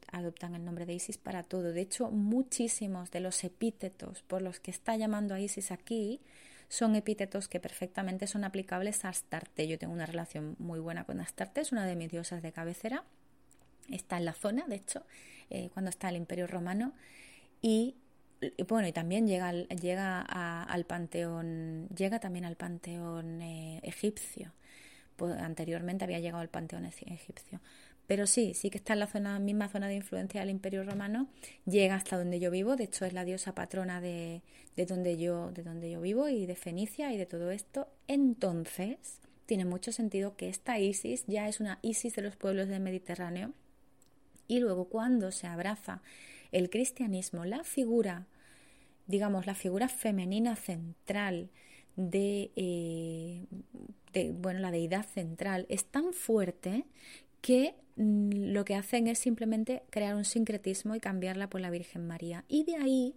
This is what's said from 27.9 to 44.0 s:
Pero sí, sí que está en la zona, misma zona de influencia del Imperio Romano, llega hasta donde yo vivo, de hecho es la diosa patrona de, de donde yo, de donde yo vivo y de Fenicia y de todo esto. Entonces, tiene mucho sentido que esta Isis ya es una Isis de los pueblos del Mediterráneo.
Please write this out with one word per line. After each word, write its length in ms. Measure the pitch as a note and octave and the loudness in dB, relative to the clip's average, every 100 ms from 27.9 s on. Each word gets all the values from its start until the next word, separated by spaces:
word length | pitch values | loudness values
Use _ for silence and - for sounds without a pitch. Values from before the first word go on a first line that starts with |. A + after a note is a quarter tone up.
| - - | -12 0
Pero 220 | G3+ G3+ | 2 6
sí, 260 | - G#3 | 4 4
sí 160 | - G3+ | 2 -2
que 80 | G3 | -2
está 140 | - | 0
en 80 | G#3 | 2
la 60 | G#3 | 2
zona, 320 | G#3 G3+ G3+ | 0 -2 0
misma 280 | G3 G#3 G3+ | 0 0 0
zona 200 | G3+ G3 | 0 -2
de 80 | G2+ | -2
influencia 440 | G3 F#3 F#3 G#3 | -4 -4 -2 -2
del 100 | F#3+ | -2
Imperio 340 | G3 G3 G3 | -2 -2 -2
Romano, 440 | G3 G3+ G3+ A3+ C4+ - - - - | -2 -4 -2 0 -2 -6 -20 -8 4
llega 300 | G3+ F#3+ F#3+ | 8 8 6
hasta 200 | - F#3 | 2 0
donde 220 | F3 F3 | 0 2
yo 120 | F3 | 2
vivo, 260 | F#3 G#3 C4+ | 2 2 2
de 80 | |
hecho 200 | G#3 - | 0 -2
es 80 | F#3 | -2
la 120 | F3+ | 0
diosa 300 | F3+ F#3 - | -2 -2 -4
patrona 460 | F#3 F#3 F#3+ F#3 F3+ | -4 -4 -2 -2 -2
de, 420 | F3+ E3+ E3+ E3+ - - - - | -4 -4 -4 -8 -12 -20 -8 -2
de 100 | F3+ | 0
donde 300 | F#3 F3+ E3 | 2 2 2
yo, 340 | E3+ E3+ F3 | 2 0 -2
de 100 | F3+ | -6
donde 280 | E3+ E3 E3+ | -8 -6 -6
yo 100 | E3+ | -2
vivo 280 | F3 A3+ D4 | 0 2 4
y 180 | A#3+ F3+ | 2 0
de 100 | F3+ | -4
Fenicia 560 | F3+ E3+ G#3+ - C#4+ | -4 -2 -2 -2 -2
y 60 | G#3+ | -2
de 80 | F3+ | -2
todo 240 | E3+ F3 | -2 -2
esto. 380 | G3+ - C#4 - - - | -4 -4 -6 -6 -8 0
Entonces, 1120 | C#4 C4+ A3+ F#3+ E3+ E3 - G3 D4 - - - - - | 4 6 6 2 2 -2 -2 -2 -4 -10 -18 -20 -20 -2
tiene 180 | G3+ | 0
mucho 280 | F3+ F3+ - | 2 0 -2
sentido 440 | A#3 A3 G3 G3 G3+ | -2 0 0 -2 -2
que 120 | F3+ | -4
esta 300 | F#3 - A3+ | -4 -2 2
Isis 460 | G3 G3+ A3+ B3 - | 4 2 0 -2 0
ya 220 | G#3 G#3 | 0 0
es 120 | G#3+ | -2
una 180 | G#3 F#3 | -2 -2
Isis 320 | A3+ A3 A#3+ | -2 0 -2
de 80 | A3 | -2
los 140 | G3+ - | -4 -2
pueblos 320 | G3 F#3+ F#3+ | 0 2 2
del 120 | G3 | 0
Mediterráneo. 720 | F#3+ F#3 F#3 F3 F3 F3 A3 - - - - - | 0 -2 -4 -6 -4 -4 -6 -8 -18 -20 -20 -20